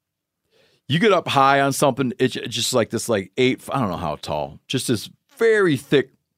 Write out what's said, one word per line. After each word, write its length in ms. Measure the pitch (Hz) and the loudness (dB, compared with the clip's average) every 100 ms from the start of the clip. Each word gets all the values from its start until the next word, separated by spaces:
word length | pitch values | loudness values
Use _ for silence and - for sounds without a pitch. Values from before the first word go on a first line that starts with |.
| _ _ _ _ _ _ _ _ - | _ _ _ _ _ _ _ _ -4
you 120 | 156 | 0
get 120 | 220 | 2
up 140 | 180 - | 2 2
high 340 | 139 135 139 | 2 4 4
on 120 | 139 | 2
something, 400 | 131 147 127 127 - | 2 0 0 -2 0
it's, 160 | 131 - | -2 -2
it's 180 | 123 | -8
just, 180 | 113 110 | -6 -2
like, 200 | 127 107 | 0 0
this, 180 | 113 - | -2 -2
like, 220 | 107 92 - | -2 -2 0
eight, 300 | 127 - - | 0 -2 -6
I 60 | 139 | -4
don't 100 | 107 | -4
know 80 | 82 | -4
how 200 | 82 73 | -6 -8
tall, 420 | - 76 71 80 - | -6 -6 -8 -12 -8
just 200 | 131 - | -6 -2
this 220 | 110 - _ _ - | -4 -6 _ _ -2
very 420 | 226 214 185 135 | 0 2 2 0
thick 340 | - 143 131 _ _ | 2 2 2 _ _